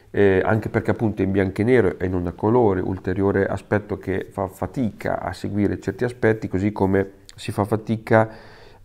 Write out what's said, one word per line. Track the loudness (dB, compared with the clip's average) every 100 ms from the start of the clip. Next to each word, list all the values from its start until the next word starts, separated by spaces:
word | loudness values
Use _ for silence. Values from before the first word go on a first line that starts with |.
| -8
eh, | 2 4 4
anche | 2 0 0
perché | -4 -2
appunto | -2 -2 0
è | 0
in |
bianco | 2 0 0
e | 4
nero | 4 4 0
e | -2
non | -2 -4
a |
colore, | -2 2 4 4 2
ulteriore | -2 -4 -4 0 2 2 0
aspetto | -2 -2 -4 -2 -8
che | -4 -6 -6
fa | -6 -6
fatica | -6 -8 -4 -6 -4 -4 -4
a | -4
seguire | -8 -6 -2 0 -2
certi | -6 -4 -4
aspetti, | 0 0 2 -2
così | -2 -2
come | 0 2 2 0 -6 -20 -16
si | -10
fa | -4 -2
fatica | -2 -2 -6 2 4 4 -2 -20 -20 -20 -14